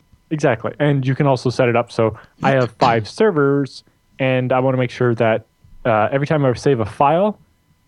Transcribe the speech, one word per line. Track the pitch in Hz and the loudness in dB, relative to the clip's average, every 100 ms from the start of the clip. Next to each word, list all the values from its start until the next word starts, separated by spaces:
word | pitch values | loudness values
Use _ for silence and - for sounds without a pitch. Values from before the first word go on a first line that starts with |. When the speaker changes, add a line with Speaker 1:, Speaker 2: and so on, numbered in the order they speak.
| _ _ - | _ _ -8
Speaker 1:
Exactly. | 156 147 117 110 - | -2 0 0 -4 -2
And | 147 143 131 | 0 0 0
you | |
can | 131 143 | 0 0
also | 131 131 | 0 -2
set | - 123 | 0 0
it | 120 | 0
up | 120 | -2
so | - 113 110 - - | -2 -2 -2 -14 -4
I | 135 | 0
have | 135 123 | 2 0
Speaker 2:
<clears throat> | - | 0
Speaker 1:
five | 127 113 104 | 0 2 -2
servers, | - 220 160 139 143 139 - - _ _ - | -2 0 2 0 0 -4 -10 -20 _ _ -4
and | 131 127 127 | -2 0 0
I | 127 | 0
wanna | 131 127 | 0 0
make | 123 | -2
sure | - 123 | -2 0
that, | 117 113 110 - _ _ - | 2 0 0 -4 _ _ -8
uh, | 123 107 107 | -2 0 0
every | 139 143 | 0 -2
time | 160 | 0
I | 135 | 0
save | 117 147 127 | 0 0 0
a | 104 | -2
file, | - 143 165 208 202 _ _ _ _ | 0 2 2 0 -4 _ _ _ _